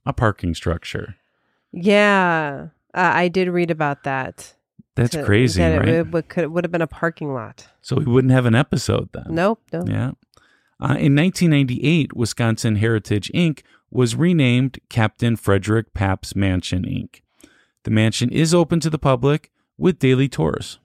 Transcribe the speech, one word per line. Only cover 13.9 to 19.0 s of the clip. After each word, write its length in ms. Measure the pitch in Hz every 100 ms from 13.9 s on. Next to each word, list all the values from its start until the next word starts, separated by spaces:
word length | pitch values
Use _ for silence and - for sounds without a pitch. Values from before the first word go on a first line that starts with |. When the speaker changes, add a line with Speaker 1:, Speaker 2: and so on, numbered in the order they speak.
Speaker 1:
was 260 | 117 123 120
renamed 600 | 170 170 127 123 131 - -
Captain 480 | 117 107 - 120 113
Frederick 560 | - 98 95 110 107
Pabst 400 | - 98 95 - 98
Mansion, 480 | 98 92 - 90
Inc. 360 | 80 87 - _ _ _ _ _ _ _
The 80 | -
mansion 400 | 110 110 - 120
is 240 | 120 160
open 260 | 175 165 170
to 80 | 160
the 80 |
public 520 | 156